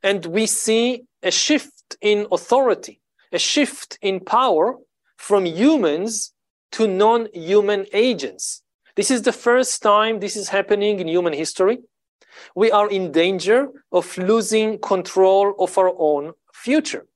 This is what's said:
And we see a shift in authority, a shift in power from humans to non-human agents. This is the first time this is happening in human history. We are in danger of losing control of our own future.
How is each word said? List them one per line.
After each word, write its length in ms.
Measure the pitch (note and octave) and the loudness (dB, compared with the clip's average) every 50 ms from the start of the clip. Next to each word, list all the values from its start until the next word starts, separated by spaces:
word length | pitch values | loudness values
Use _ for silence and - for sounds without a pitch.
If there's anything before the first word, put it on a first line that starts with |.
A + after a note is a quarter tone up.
And 240 | - G3 G3+ G3 E3 | 0 -2 -2 -2 -4
we 200 | E3+ E3 G#3 A3 A3 | -4 -2 -2 -2 -2
see 560 | - - - - A3 A3+ A#3 B3 B3+ A#3+ - _ _ _ | -4 -4 -2 0 0 0 0 0 -2 -6 -10 _ _ _
a 100 | - F#3 | -4 -2
shift 640 | F3 - - - D4+ D4+ - - _ _ _ _ - _ | -2 -2 0 0 0 0 0 -6 _ _ _ _ -20 _
in 260 | - G#3 G#3 G#3 G#3 - | 0 0 0 0 0 0
authority, 680 | F#3 - - - B3 C4 C4+ B3 F#3+ - - - - _ _ _ _ _ _ _ | -2 -2 0 0 0 2 2 2 0 -2 -4 -20 -20 _ _ _ _ _ _ _
a 80 | - - | -6 -4
shift 580 | - - - D4 C#4+ - - - - _ - - | -2 0 0 0 0 0 -2 -14 -18 _ -18 -6
in 180 | - G3+ F#3+ F#3 | -4 -4 -4 -4
power 560 | F#3 - - A#3 C4 B3+ F#3+ D#3 E3 A3+ C4 - _ _ _ _ _ _ _ _ | -4 0 0 2 2 2 2 2 2 0 -2 -6 _ _ _ _ _ _ _ _
from 280 | - - G3+ G3+ F#3+ | -4 0 0 2 2
humans 880 | F3 D#3+ E3+ A3 D4 D#4+ D4 G3+ D#3+ D3 D#3+ F#3+ A3+ A3 - - - _ _ _ _ _ _ _ _ - | 0 -2 2 2 4 4 4 2 0 0 -2 -4 -6 -6 -8 -10 -12 _ _ _ _ _ _ _ _ -4
to 140 | - A3 G#3+ | -2 0 0
non-human 960 | F#3 F#3 G#3 A3 A3+ A#3 A3+ G#3+ - F3 D#3+ E3 G3 G#3 G3+ G3 G#3 G3 G3 G3 - | 2 2 4 4 4 2 0 -4 -10 -12 -4 2 2 2 4 4 0 -2 -4 -4 0
agents. 680 | G3+ A3+ B3+ A#3 E3+ C3+ A2 - - - - - - _ _ _ _ _ _ _ | 0 2 2 0 -2 -6 -10 -10 -10 -12 -12 -12 -12 _ _ _ _ _ _ _
This 140 | - G3+ - | -4 0 0
is 120 | C4+ A#3+ | 0 0
the 100 | G#3 B3+ | 0 -2
first 500 | A#3 - - A#3+ A#3+ B3+ B3+ B3 - - | -2 0 0 2 2 2 2 0 -4 -2
time 380 | - A3 G3+ G#3 G#3+ A3 A3+ G#3 | 2 2 4 4 2 0 -2 -4
this 160 | F#3 G3+ - | -6 -8 -8
is 140 | A3 G3 - | -8 -8 -4
happening 500 | - G3 G3 G3 G#3 G#3 G3+ G#3 G#3 F#3+ | -4 -4 0 0 0 0 2 0 -2 -2
in 80 | F#3 D#3+ | -4 -2
human 260 | E3 F3 F3+ E3+ D3+ | -2 0 0 0 -2
history. 440 | C#3 D#3+ - - - F#3 G3 A#3+ B3+ - _ _ _ _ _ _ _ _ _ _ - - - _ | -4 -6 -8 -2 0 0 0 0 -2 -6 _ _ _ _ _ _ _ _ _ _ -20 -20 -14 _
We 160 | F3 G#3+ A3+ | 0 2 2
are 180 | G3+ G#3 G#3 G#3 | 4 2 2 2
in 220 | G3+ F#3+ F#3 E3+ | 0 -4 -4 -2
danger 580 | C#3+ E3 E3+ F#3 G3 F3+ E3 F#3+ A3 B3 C#4+ C4+ - - _ _ | 0 0 2 2 0 -2 0 2 2 2 2 -2 -8 -18 _ _
of 260 | - F3+ E3+ - - - | -2 -2 -2 -2 -8 -6
losing 600 | F#3 F#3 A3 A3+ G#3+ A3+ A3 A3 A3 A3 A3 G3+ | 0 2 2 0 2 0 0 0 0 0 -4 -6
control 760 | - - G3 F#3 E3+ - - F#3+ F#3+ F#3+ F#3+ G3 G3+ G3+ G3 - | -2 -2 -2 -2 -2 -4 2 4 4 6 6 4 2 2 0 -2
of 180 | F#3+ F3+ - G3+ | -4 -2 2 2
our 160 | F#3+ F#3 F3 - | 2 2 2 0
own 360 | D#3+ D3+ D3+ C#3+ C#3+ D#3+ E3 _ _ _ _ | 0 0 0 0 -4 -8 -14 _ _ _ _
future. 520 | - - A3+ C4+ D#4 - - - G2+ - _ _ | -14 -4 0 0 0 0 -2 -10 -12 -14 _ _